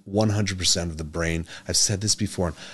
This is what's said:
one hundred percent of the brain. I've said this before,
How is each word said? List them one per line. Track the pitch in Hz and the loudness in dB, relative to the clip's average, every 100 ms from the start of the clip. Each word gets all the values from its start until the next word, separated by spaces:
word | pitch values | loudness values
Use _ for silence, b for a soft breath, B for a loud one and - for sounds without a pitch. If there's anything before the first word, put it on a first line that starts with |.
one | - 101 110 | -2 2 4
hundred | 104 95 92 | 2 0 0
percent | 85 95 85 | 2 2 0
of | 80 | -4
the | |
brain. | 78 82 82 82 82 B - | -6 -2 0 0 -4 B -2
I've | 90 | 0
said | - 95 | 2 0
this | 104 | 0
before, | - 101 - 87 - B | 0 -2 0 -2 -2 B